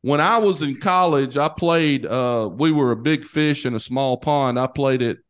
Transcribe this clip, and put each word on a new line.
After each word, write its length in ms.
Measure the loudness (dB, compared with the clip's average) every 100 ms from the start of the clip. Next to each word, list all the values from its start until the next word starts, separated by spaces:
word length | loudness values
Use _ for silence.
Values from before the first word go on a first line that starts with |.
When 180 | 0 0
I 180 | 2 2
was 240 | 2 0
in 200 | -4 -2
college, 560 | 0 2 2 2 0 -2
I 100 | -2
played, 580 | 0 0 2 2 0
uh, 440 | -2 -2 0 -2 -4
we 220 | 0 0
were 180 | 2 2
a 60 | 0
big 260 | 0 -2
fish 420 | -2 0 0 0
in 80 | -2
a 60 | -4
small 380 | -4 -2 0 0
pond. 420 | 0 0 0 0
I 80 | -2
played 340 | 0 0 2
at 140 | 0 -4